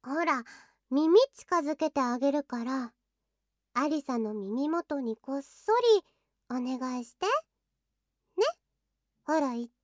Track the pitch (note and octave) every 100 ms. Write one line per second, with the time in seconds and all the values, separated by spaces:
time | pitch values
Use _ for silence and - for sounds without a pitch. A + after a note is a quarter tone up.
0 | B3 D4 E4 C4+ A#3 - - _ _ C4+
1 | D#4+ F#4+ C5+ - - F4 C#4+ D4+ D#4 -
2 | B3 A#3+ C#4 C#4+ C#4 A#3+ A#3 C4 A#3+ _
3 | _ _ _ _ _ _ _ A#3+ D4 D#4
4 | - A#3+ A3 G#3+ G3 A#3 D4 E4+ E4+ C#4+
5 | A#3+ A3 - C#4 - - - A#4 A#4+ G#4
6 | _ _ _ _ _ B3+ B3 B3+ B3+ B3+
7 | A#3+ - F#4+ C#5+ _ _ _ _ _ _
8 | _ _ _ - C5 F5+ _ _ _ _
9 | _ _ - D#4 C#4 A#3+ A#3+ _